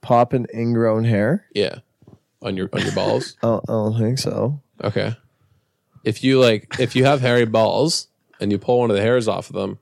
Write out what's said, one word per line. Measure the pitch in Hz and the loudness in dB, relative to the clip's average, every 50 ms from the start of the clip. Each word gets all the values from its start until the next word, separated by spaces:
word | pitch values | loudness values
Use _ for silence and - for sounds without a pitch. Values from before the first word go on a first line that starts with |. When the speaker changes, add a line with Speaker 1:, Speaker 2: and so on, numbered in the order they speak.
Speaker 1:
Pop | - - 123 120 120 120 - | -2 2 2 2 2 2 0
an | 131 117 - - | -4 -4 -4 -6
ingrown | 113 117 117 120 113 117 113 110 110 113 | -4 -2 0 0 2 2 2 2 2 2
hair? | 117 113 101 104 113 156 208 _ _ _ | 2 2 2 2 0 0 -2 _ _ _
Speaker 2:
Yeah. | 104 101 78 - - _ _ _ _ _ - - _ _ _ _ _ | -2 -2 -2 -4 -10 _ _ _ _ _ -20 -20 _ _ _ _ _
On | - 98 95 92 | -8 -6 -4 -4
your, | 92 95 - | -4 -4 -4
on | 95 | -4
your | 98 101 101 | -4 -2 -2
balls? | 101 98 101 110 123 131 - - _ | -2 -2 0 -2 -2 -4 -6 -10 _
Speaker 1:
<laughs> | - | -2
Oh, | 117 113 101 - - | -2 -2 -2 -2 -4
I | |
don't | 113 110 107 107 110 113 | -4 -2 -2 -2 0 0
think | 113 113 127 131 | 0 0 -2 -2
so. | - - 104 104 104 120 147 143 _ _ _ _ - | -4 -4 -4 -2 -2 -2 -4 -6 _ _ _ _ -8
Speaker 2:
Okay. | 104 101 - 101 104 117 - _ _ _ _ _ _ _ _ _ _ _ _ _ _ _ - _ | -4 -4 -2 -4 -4 -6 -8 _ _ _ _ _ _ _ _ _ _ _ _ _ _ _ -8 _
If | 113 107 - - | -6 -6 -2 0
you, | 131 135 131 | 2 4 6
like, | 127 120 110 104 - _ - - | 6 4 4 2 -2 _ -4 -4
if | 131 113 - | -4 0 2
you | 127 127 | 2 4
have | 135 143 139 | 4 2 2
hairy | 127 127 120 123 120 | 2 2 2 2 2
balls | 110 110 113 113 101 87 104 135 160 170 - - _ _ _ _ _ _ _ | 2 2 2 2 2 2 0 0 0 -2 -4 -8 _ _ _ _ _ _ _
and | - 101 | -2 -2
you | 101 98 | -2 -2
pull | - - 123 123 | 0 0 0 2
one | 120 117 | 2 2
of | 104 | 2
the | 98 | 2
hairs | 101 113 123 127 113 110 | 2 2 2 2 0 0
off | 95 92 - - | -4 -4 -6 -8
of | 92 | -8
them | 95 98 98 98 - | -6 -6 -6 -8 -12